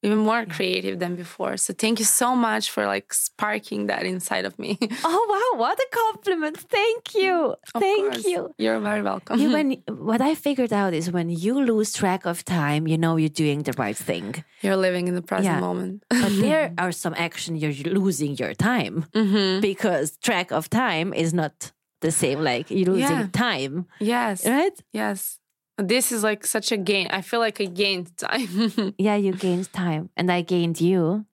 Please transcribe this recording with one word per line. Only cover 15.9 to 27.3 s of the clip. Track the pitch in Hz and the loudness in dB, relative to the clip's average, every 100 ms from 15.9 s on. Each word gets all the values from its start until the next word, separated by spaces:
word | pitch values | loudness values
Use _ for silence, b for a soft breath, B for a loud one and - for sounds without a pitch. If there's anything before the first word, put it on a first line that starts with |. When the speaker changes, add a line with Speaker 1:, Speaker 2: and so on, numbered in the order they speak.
| 196 _ | -8 _
Speaker 1:
<laughs> | |
Speaker 2:
But | 247 240 202 | 2 2 2
there | 254 311 285 170 | 2 2 0 -2
are | 180 | -4
some | 170 175 156 | -2 -4 -2
action | 170 - - 165 | -4 -4 -6 -2
you're | 151 139 147 196 | -2 -2 0 2
losing | 190 156 147 139 | 2 0 -2 -2
your | 110 | -6
time | - 202 247 113 107 156 | 0 2 2 -2 -4 -4
Speaker 1:
Mm-hmm. | 214 214 208 196 190 | 0 2 2 2 2
Speaker 2:
because | 208 185 220 165 151 - | 0 0 0 0 -2 -4
track | - 196 190 | 0 0 0
of | 127 160 | -2 -2
time | 220 254 247 196 | 0 0 0 -2
is | - 165 | 0 0
not | 170 156 _ - _ _ _ | 2 -2 _ -18 _ _ _
the | 160 | -2
same. | 165 147 139 | 0 0 0
Like, | 156 120 - | 0 -2 -2
you're | 110 180 | 0 2
losing | 190 262 165 | 2 2 0
Speaker 1:
Yeah. | 196 | 0
Speaker 2:
time. | 196 240 170 135 151 180 - | 0 0 0 -4 -6 -8 -4
Speaker 1:
Yes. | 214 247 233 185 - | -2 0 0 -2 0
Speaker 2:
Right? | 262 370 381 - | 2 2 -2 -10
Speaker 1:
Yes. | 214 214 196 - - _ _ _ - | -4 -4 -4 -8 -12 _ _ _ -6
This | 196 240 247 | 0 2 2
is, | 233 | 0
like, | 214 208 - | 0 0 -2
such | 226 - | -2 -2
a | 220 | -2
gain. | 185 196 180 | 2 0 0
I | 190 | -4
feel | 185 | -2